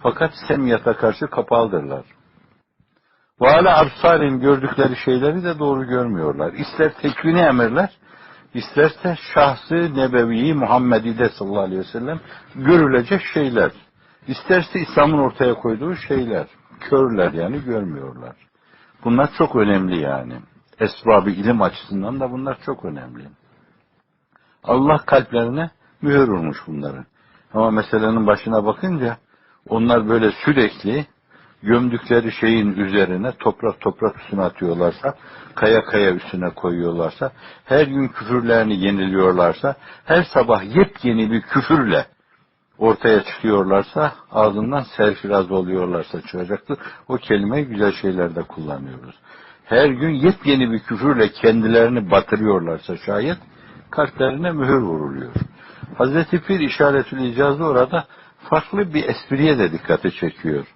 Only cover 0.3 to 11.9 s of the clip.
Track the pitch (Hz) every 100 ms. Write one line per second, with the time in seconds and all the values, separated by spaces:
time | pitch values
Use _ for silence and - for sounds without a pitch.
0.3 | - - 143 131 113 120 110 113 104 -
1.3 | - 113 117 113 90 71 69 - _ _
2.3 | _ _ _ _ _ _ _ _ _ _
3.3 | _ 127 156 185 160 151 - 170 165 147
4.3 | 131 135 139 131 - 135 123 - 127 143
5.3 | 175 175 156 147 135 127 123 120 95 78
6.3 | 69 78 - 143 - 156 - 147 - 160
7.3 | 170 165 127 113 131 196 _ _ - -
8.3 | - _ 120 - 147 156 - 180 165 -
9.3 | 156 143 123 - 165 170 135 131 123 117
10.3 | 117 143 151 113 123 123 113 113 113 117
11.3 | - 98 101 95 92 90